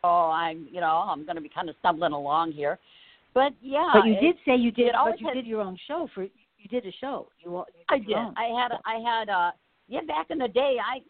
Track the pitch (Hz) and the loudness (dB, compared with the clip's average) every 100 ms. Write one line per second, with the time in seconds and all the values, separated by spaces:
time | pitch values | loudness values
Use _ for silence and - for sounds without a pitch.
0 | 175 175 165 160 170 165 151 180 165 165 | 2 4 4 2 -2 -4 -10 -4 0 2
1 | 202 151 151 165 151 165 175 135 185 160 | 0 -4 -6 -10 -8 -8 -8 0 0 2
2 | 170 147 139 156 165 147 143 185 _ - | 0 -2 0 0 0 -2 -2 -2 _ -20
3 | - _ _ 254 277 269 254 277 339 233 | -20 _ _ 2 2 0 -4 -2 6 6
4 | 220 202 302 349 - 254 233 220 240 233 | 6 4 4 2 2 2 2 2 2 4
5 | 302 - 220 254 233 220 196 185 - 311 | 0 0 -4 -4 -4 -4 -4 -8 -8 -6
6 | 294 - 190 - _ _ 202 247 196 - | -6 -8 -10 -12 _ _ -6 -6 -6 -10
7 | 262 226 - _ 175 180 - _ - 277 | -8 -8 -10 _ -10 -10 -10 _ -2 -2
8 | 202 208 226 - 233 233 247 233 226 226 | 0 -4 -4 -4 -4 -2 -2 -4 -6 -4
9 | 233 226 208 190 175 - _ _ _ 269 | -2 -2 0 0 0 -2 _ _ _ -8
10 | 311 302 320 320 247 208 277 247 214 262 | -4 -4 -4 -4 0 2 2 0 -2 -6
11 | - | -8